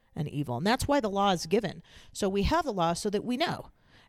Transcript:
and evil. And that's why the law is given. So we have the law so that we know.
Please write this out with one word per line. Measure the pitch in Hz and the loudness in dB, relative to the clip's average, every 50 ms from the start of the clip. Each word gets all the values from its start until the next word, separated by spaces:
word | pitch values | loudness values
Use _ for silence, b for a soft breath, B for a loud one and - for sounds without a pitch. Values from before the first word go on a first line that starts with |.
| _ _ _ | _ _ _
and | - 156 - | -6 -6 -4
evil. | - 143 143 123 120 120 | -4 -4 -4 -2 -2 0
And | 156 | 2
that's | 202 240 254 - - | 2 2 2 2 2
why | 285 285 | 2 2
the | 220 208 | 2 0
law | 196 196 196 202 | 0 2 2 2
is | 190 165 - | 2 2 0
given. | 160 175 226 220 165 - 165 B B B B B B | 0 0 0 0 -2 -6 -10 B B B B B B
So | B - - 196 | B -4 -2 0
we | 190 202 196 | 0 2 2
have | - 294 330 339 | 4 2 2 2
the | 285 220 | 0 0
law | 185 170 165 170 | 2 2 2 2
so | - - 214 | 0 -2 -2
that | 190 208 - | -2 -2 -2
we | - 247 254 | -2 -2 0
know. | 330 349 156 - - - b b b b b b b | 0 -2 -2 -6 -10 -14 b b b b b b b